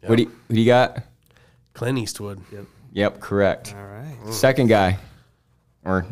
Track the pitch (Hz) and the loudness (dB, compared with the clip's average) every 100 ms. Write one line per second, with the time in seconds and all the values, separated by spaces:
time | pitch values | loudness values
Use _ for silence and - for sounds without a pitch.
0 | 90 113 - - _ 113 113 123 127 - | 2 2 2 -6 _ 2 4 4 4 -2
1 | - _ _ _ _ _ _ - 120 131 | -14 _ _ _ _ _ _ -10 -6 -4
2 | 107 - 104 98 90 101 101 _ - 98 | -6 -10 -12 -14 -18 -20 -20 _ -12 -2
3 | 104 - - 101 98 - - 101 101 104 | -2 -2 -4 2 2 0 -8 -16 -16 -16
4 | 147 131 107 110 135 135 120 107 95 95 | -16 -16 -10 0 0 2 4 4 4 0
5 | - - _ _ _ _ _ _ - 92 | -8 -20 _ _ _ _ _ _ -4 -2
6 | 90 | -2